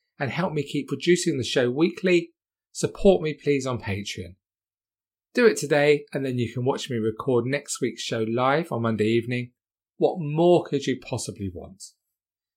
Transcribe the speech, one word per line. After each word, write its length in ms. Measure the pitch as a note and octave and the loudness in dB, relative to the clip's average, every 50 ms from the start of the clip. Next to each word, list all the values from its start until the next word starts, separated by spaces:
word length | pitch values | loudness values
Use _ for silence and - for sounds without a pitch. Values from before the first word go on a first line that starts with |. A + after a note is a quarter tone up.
| _ _ _ - | _ _ _ -6
and 100 | A2 A2 | -6 -4
help 220 | G#2+ D#3+ F3 F3 D#3 | -4 -2 -4 -2 -2
me 100 | D3+ C#3 | -4 -4
keep 240 | - - D3 C3+ | -4 -4 -6 -4
producing 500 | - C#3+ C3+ - E3+ F3 F3 - F3 D3 | -4 -6 -2 2 2 2 4 2 0 -2
the 60 | C3 A2+ | -2 -2
show 260 | - - C#3+ B2 B2 | -2 0 0 0 2
weekly, 640 | B2 C#3+ E3 F#3+ - - - F#3 F3+ E3+ E3+ - _ _ _ _ _ _ _ _ | 2 2 0 0 0 0 0 2 2 2 2 -2 _ _ _ _ _ _ _ _
support 520 | - - - - - - - G3+ F#3 F3+ D#3 | -8 -6 -6 -4 -2 2 4 4 6 4 2
me 120 | D#3 D3 | -2 -6
please 320 | - - D3 D3 C#3 B2+ | -4 -2 0 0 0 0
on 140 | C3 B2+ G#2+ | -2 -4 -4
Patreon. 560 | - G#2+ F#2+ G2+ G2+ - - - F2+ F2 F#2 _ _ _ _ _ _ _ _ _ _ _ _ _ _ _ _ _ _ _ - | -4 -6 -6 -6 -6 -8 -10 -12 -12 -14 -16 _ _ _ _ _ _ _ _ _ _ _ _ _ _ _ _ _ _ _ 2
Do 120 | - B3 | 4 6
it 120 | A3 - - | 6 6 4
today, 460 | D3+ C#3 D#3 D3 C#3+ D3 D3+ C#3+ C#3+ - - | 0 2 2 4 6 6 4 4 0 -4 -6
and 120 | D3 C3+ | -4 -4
then 140 | C3 B2 B2 | -2 -2 -2
you 140 | A#2 G#2 - | -2 -2 -4
can 120 | B2+ B2 | -2 -2
watch 240 | C3 C3+ - - - | -2 -2 -2 -4 -4
me 60 | B2+ | -4
record 480 | A#2 G#2+ A2 G#2+ - - C#3 B2+ A#2+ A#2 | -2 -2 -2 -2 -2 0 0 2 2 2
next 340 | B2+ C#3 C#3+ C#3 - - - | 0 -2 -4 -4 -6 -6 -4
week's 220 | C#3 A#2 G#2+ - - | -4 -4 -4 -6 -8
show 220 | - B2+ A2+ A2 A2 | -6 -4 -2 -2 -2
live 440 | A2+ B2 B2+ C3 C#3 D#3 E3+ E3+ C#3+ | -2 0 2 2 2 0 0 -2 -4
on 100 | A#2 A#2 | -2 -2
Monday 220 | A#2 A2+ G#2 G#2 | 0 0 0 2
evening. 480 | A2 A2+ A#2 A2+ A2+ B2 B2 B2 B2 _ _ _ _ _ _ _ _ _ - | 2 2 2 0 -2 -4 -6 -6 -8 _ _ _ _ _ _ _ _ _ 0
What 180 | E3+ D3 - F#3 | 0 0 0 -2
more 460 | D#3 D3 D3 D#3 E3+ F3 F3 E3+ F3 | -4 -2 0 2 4 6 6 4 4
could 220 | - D3 C#3 - | 0 -4 -4 -2
you 120 | C#3+ B2+ B2+ | -2 -4 -4
possibly 500 | - - C3 A#2 - - G2 - G2+ F#2+ F2 | -6 -8 -8 -8 -8 -8 -10 -8 -8 -8 -8
want? 320 | E2 - - F#2+ - - - - _ _ _ _ _ _ _ _ _ _ _ _ | -10 -12 -16 -16 -20 -20 -20 -20 _ _ _ _ _ _ _ _ _ _ _ _